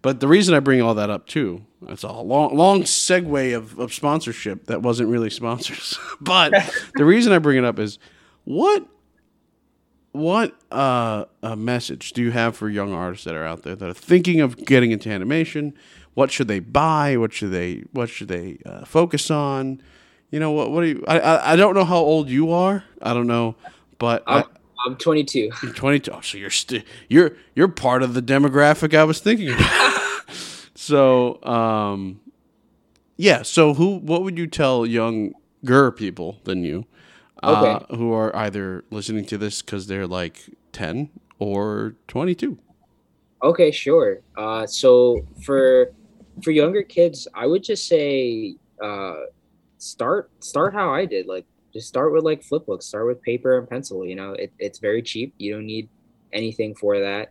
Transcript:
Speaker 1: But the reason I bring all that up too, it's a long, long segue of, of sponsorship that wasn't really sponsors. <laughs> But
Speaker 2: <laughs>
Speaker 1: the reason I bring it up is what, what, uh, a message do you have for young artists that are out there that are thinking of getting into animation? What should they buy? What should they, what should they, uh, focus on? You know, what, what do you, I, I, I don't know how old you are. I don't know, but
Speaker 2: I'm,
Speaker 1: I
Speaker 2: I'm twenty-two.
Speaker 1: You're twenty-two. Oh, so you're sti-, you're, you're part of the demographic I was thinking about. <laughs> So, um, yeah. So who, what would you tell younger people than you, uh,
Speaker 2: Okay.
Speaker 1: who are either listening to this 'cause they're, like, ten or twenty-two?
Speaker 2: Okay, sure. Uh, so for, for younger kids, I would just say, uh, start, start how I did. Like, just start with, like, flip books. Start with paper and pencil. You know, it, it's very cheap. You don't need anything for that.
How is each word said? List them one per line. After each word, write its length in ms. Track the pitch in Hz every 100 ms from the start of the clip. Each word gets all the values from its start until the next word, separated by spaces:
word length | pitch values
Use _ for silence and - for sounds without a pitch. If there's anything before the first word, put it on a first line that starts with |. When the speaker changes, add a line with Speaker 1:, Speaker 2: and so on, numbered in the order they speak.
Speaker 1:
But 180 | 131 127
the 80 | 135
reason 260 | 180 180
I 60 | 151
bring 220 | 135 131
all 100 | 117
that 160 | 104 104
up 160 | 101 -
too, 400 | 160 110 87 107 _ -
it's 160 | -
a 80 | -
long, 440 | 110 101 139 147 139
long 280 | 180 196
segue 720 | - - - 180 165 143 131 120
of, 240 | 110 -
of 120 | 120
sponsorship 760 | - 143 156 139 113 107 98 -
that 160 | 110
wasn't 260 | 123 117 110
really 220 | 120 113
sponsors. 680 | - 117 120 - - - - -
<laughs> 120 | -
But 320 | 143 185 156 196 - - -
Speaker 2:
<laughs> 100 | 139
Speaker 1:
the 100 | 147
reason 280 | 214 233
I 60 | 180
bring 180 | 151 131
it 80 | 123
up 140 | 107
is 180 | 107 - _ _ _ _
what, 420 | - 151 359 415 262 _ _ _ _ _ _ _ _ _ _ _ _
what, 440 | 139 160 202 233 _ _
uh, 540 | 127 135 123 113 107 - _
a 140 | 113 107
message 580 | 113 123 - 67 -
do 80 | 123
you 80 | 120
have 260 | 120 117 113
for 140 | 107
young 240 | 104 101
artists 320 | 87 90 92 87
that 80 |
are 120 | 80 80
out 180 | 82
there 120 | - 95
that 140 | 92
are 40 |
thinking 480 | 92 - 180 175 165
of 220 | 139 120
getting 280 | - 131 120
into 180 | 107 110
animation? 640 | 101 98 156 160 151 147 143 _ - _
What 160 | - 135
should 180 | - 117
they 120 | 101
buy? 580 | 90 139 160 156 143 127
What 160 | 113
should 160 | - 101
they, 340 | 92 90 64 -
what 160 | 131 120
should 180 | - 101
they, 320 | 87 90 71
uh, 220 | - - -
focus 460 | 160 170 147 -
on? 500 | 151 143 135 131 135 _ _ _ _ _
You 100 | 151
know, 120 | 156
what, 180 | 151 123
what 120 | 156
do 60 | 165
you, 160 | 147 -
I, 120 | 165
I, 340 | 156 160 -
I 20 | 165
don't 180 | 202
know 120 | 190 175
how 120 | 180
old 320 | 151 160 143
you 220 | 127 160
are. 320 | 170 185 202 - -
I 140 | - 120
don't 120 | 120
know, 280 | 120 117 113 - _ _ _
but 260 | 120 113 -
Speaker 2:
I'm, 160 | 139
Speaker 1:
I 20 | - _ _ - 127
Speaker 2:
I'm 120 | 127
twenty-two. 520 | 165 156 139 127 107 -
Speaker 1:
You're 100 | 123
twenty-two. 380 | 113 135 143 -
Oh, 100 | -
so 160 | - 101
you're 140 | 98
sti-, 320 | - - 120 - - _
you're, 260 | 143 165 - _ -
you're 120 | 180
part 360 | 165 131 127
of 100 | 127
the 80 | 123
demographic 720 | 120 135 143 135 147 151 156
I 100 | 151
was 160 | 156 160
thinking 300 | 208 226 165
about. 440 | 113 - - 277 -
<laughs> 40 | - - - - - - - -
So, 640 | - 143 135 127 123 -
um, 760 | - 117 113 110 104 98 95 98 - _ _ _ _ _ _ _ _ -
yeah. 240 | 190 123
So 320 | 113 - 156
who, 220 | 143 180 190
what 280 | 151 170
would 140 | 190 170
you 80 | 165
tell 400 | - 139 127 117
younger 1080 | 117 113 113 101 - _ _ 127 131 135
people 500 | - 104 90 85 104
than 200 | - 92
you, 220 | 85 82 113 _ _ _ _ -
uh, 380 | - 113 107 107 -
Speaker 2:
Okay. 60 | 117
Speaker 1:
who 160 | 117
are 240 | 113 110 -
either 480 | 107 101 95 92 -
listening 340 | 107 98 110 101
to 100 | 104
this 220 | 104 -
'cause 240 | - 101 98
they're, 180 | 98 92
like, 380 | 90 85 - - - _
ten 360 | - 80 117 147 - _ _
or 560 | 104 101 104 107 110 113 -
twenty-two? 520 | 127 175 175 294 - _ _ _ _ _ _ _ _
Speaker 2:
Okay, 300 | 135 170 156
sure. 480 | 147 139 160 104 95 _ -
Uh, 300 | 107 113 110
so 580 | - 131 123 123 117 - -
for, 480 | - 139 131 127 123 _ _ _ _ -
for 80 | 160
younger 320 | 151 156 202
kids, 440 | 196 175 170 139 -
I 140 | - 127
would 160 | 180
just 240 | 190 - -
say, 680 | 165 143 139 123 113 107 - _ -
uh, 380 | 104 101 95 80 - _ _ _ _ _
start, 500 | - - 120 196 - _
start 320 | - 139 190
how 200 | 202 185
I 120 | 139 185
did. 200 | 98 92
Like, 200 | 92 - _ _
just 140 | 110 -
start 260 | 131 151
with, 100 | 151
like, 200 | 160 156
flip 220 | - 156 160
books. 200 | 98 -
Start 220 | 104 117
with 140 | 123
paper 360 | - 120 127 127
and 100 | 120
pencil. 380 | 123 135 92 90
You 100 | 92
know, 180 | 98
it, 180 | 98 101 _
it's 200 | 101 -
very 220 | 104 113
cheap. 320 | 120 110 135 _
You 160 | 101
don't 120 | 104 110
need 240 | 110 110 _ _ _ _
anything 440 | 104 113 113 107 104
for 240 | 101 101
that. 300 | 98 101 110